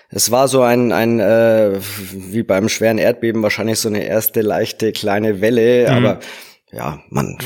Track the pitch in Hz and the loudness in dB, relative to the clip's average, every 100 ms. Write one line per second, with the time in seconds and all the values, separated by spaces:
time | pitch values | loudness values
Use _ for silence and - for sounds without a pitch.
0 | _ - - 120 135 131 120 120 123 92 | _ -4 0 2 2 4 4 4 2 2
1 | 113 117 98 113 113 110 104 98 101 104 | 2 2 4 4 4 4 2 0 -6 -12
2 | 92 95 92 107 113 95 110 - 110 110 | -12 -14 -8 -4 0 0 0 0 0 2
3 | 92 123 113 110 107 104 107 110 113 104 | 0 0 -2 -2 -2 -2 -2 -2 -2 -4
4 | - 104 - 120 107 87 110 - 110 98 | -2 -2 -2 -2 0 0 -4 -4 -4 -2
5 | 104 101 110 98 107 123 113 123 117 123 | -2 0 0 0 0 2 4 4 4 4
6 | 120 92 - - - _ _ - 62 73 | 2 0 -8 -18 -20 _ _ -12 -10 -10
7 | - - 57 - | -8 -6 -6 -8